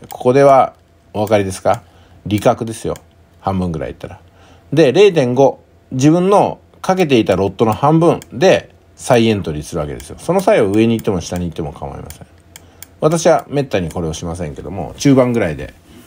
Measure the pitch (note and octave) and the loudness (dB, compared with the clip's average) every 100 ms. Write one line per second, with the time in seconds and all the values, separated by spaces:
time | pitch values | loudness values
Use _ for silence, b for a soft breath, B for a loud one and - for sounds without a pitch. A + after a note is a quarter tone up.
0 | - - B2+ C3+ C#3 C3+ - _ _ _ | -18 -4 0 4 6 6 2 _ _ _
1 | _ G2+ G#2+ G#2+ F#2+ F#2 F#2+ A2 b b | _ -6 0 0 0 -4 -2 -4 b b
2 | b b - G#2 C3 A2+ A2+ A2 - - | b b -6 -2 0 -2 -6 -8 -10 -10
3 | _ _ _ _ F#2+ F#2+ F2+ D#2+ B1 - | _ _ _ _ -6 -4 -4 -6 -8 -12
4 | - - - b b b - C#3+ C#3 D3+ | -18 -20 -20 b b b -4 2 4 6
5 | G#3 D#3+ B2 B2 C3+ - _ _ _ B2+ | 4 4 0 2 2 2 _ _ _ 2
6 | D3 F3 F#3 G3+ G#2+ - _ _ - F#3 | 2 4 4 2 2 -4 _ _ -4 0
7 | D#3+ B2 G#2 F#2 G2 - A2+ G2+ C#3+ E3 | 2 2 2 0 -2 0 -2 0 2 4
8 | E3+ B2 - B2 F3+ C3+ - _ _ _ | 2 0 -6 0 2 2 -2 _ _ _
9 | - B2 A2+ G2+ E2+ D2+ - E2+ D2+ B1 | 0 2 2 0 -4 -8 -8 -8 -8 -10
10 | - - - F#3+ F#3 F#3+ G2+ G#2+ A2+ A2+ | -16 -14 -4 -2 2 2 2 2 2 0
11 | A2+ F#2 - F2+ F2 D#2+ D2 C#2 C#2 C#2 | -2 -4 -6 -8 -8 -8 -10 -10 -14 -14
12 | C#2+ - - _ _ B B B B - | -16 -18 -20 _ _ B B B B -2
13 | D#3 E3+ F3 D3+ - C#3+ C3 G2 E2 F#2 | -2 2 2 2 0 -6 -2 -4 -4 -6
14 | E2 D2+ E2 E2+ D#2 C2+ C#2+ F#2+ B1+ - | -6 -8 -10 -8 -10 -12 -12 -10 -12 -2
15 | C#3+ C3 B2 A#2 F2+ C#2+ - - B B | 2 4 4 0 -2 -6 -12 -16 B B